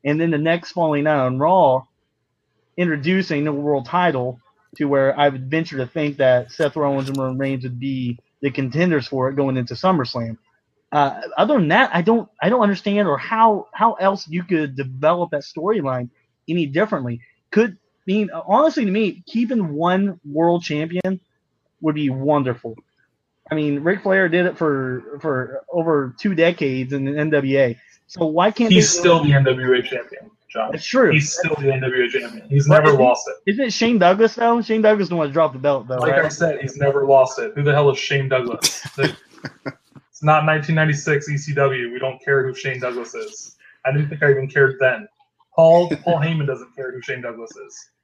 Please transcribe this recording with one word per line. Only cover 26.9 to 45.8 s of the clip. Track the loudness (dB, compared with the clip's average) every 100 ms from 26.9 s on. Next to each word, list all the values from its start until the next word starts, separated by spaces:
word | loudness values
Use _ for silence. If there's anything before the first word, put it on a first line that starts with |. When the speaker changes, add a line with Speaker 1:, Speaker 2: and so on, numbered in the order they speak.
Speaker 1:
in | -4
the | -4 -2
N | 0
W | 0 2 2
A. | 2 0 _ _ _
So | -4 -2
why | 2 2
can't | 2 4
Speaker 2:
He's | 6 4
Speaker 1:
they | 2
Speaker 2:
still | 4 4
the | 6
N | 4
W | 4 0 2
A | 0
champion, | 0 -8 -10 -18 -20 _ _
John. | -6 -6
Speaker 1:
That's | -6
true. | -2 2 4
Speaker 2:
He's | 4 0 -4
still | -4 -2
the | 0
N | 0
W | -2 -2
A | -2
champion. | -2 -8 -14 -2
He's | 0 6
Speaker 1:
But | 6
Speaker 2:
never | 6
Speaker 1:
isn't, | 6
Speaker 2:
lost | 4 4 -2
it. | -6 -4
Speaker 1:
isn't | -2 -2
it |
Shane | 0 2 4
Douglas, | 4 6 2
though? | 2 0 2
Shane | 0 2
Douglas | 4 2
is | 0
the | -2
one | -2
that |
dropped | 2 0
the | 0
belt, | -2 -2 -4
though, | -2
Speaker 2:
Like | 0
Speaker 1:
right? | 2
Speaker 2:
I | 0
said, | 0 -2 -2
he's | -8 -2
never | 0 2 4
lost | 6 4 0
it. | -8
Who | -2
the | 0
hell | 4 2
is | 2
Shane | -2 -2 0
Douglas? | -2 -2 -6 -8 -10 -14 -4
Speaker 1:
<laughs> | -4 -4 _ -18 -18 _ -16 -16 _ -20 _
Speaker 2:
It's | -4 2
not | 2
nineteen | 2 -2 0
ninety-six | 0 0 0 0 -2 -2
E | -8
C | -4
W. | 0 0 0 -6
We | -6
don't | -8 -6
care | -2 0 0
who |
Shane | -4 -8 -6
Douglas | -6 -8 -10
is. | -12 -14 -16 -20 _ _ _ -4
I |
didn't | -2 -2
think | 0
I | 2
even | 2 0
cared | 2 2 4
then. | 0 0 -8 _ _ _ _ 4
Paul, | 6 6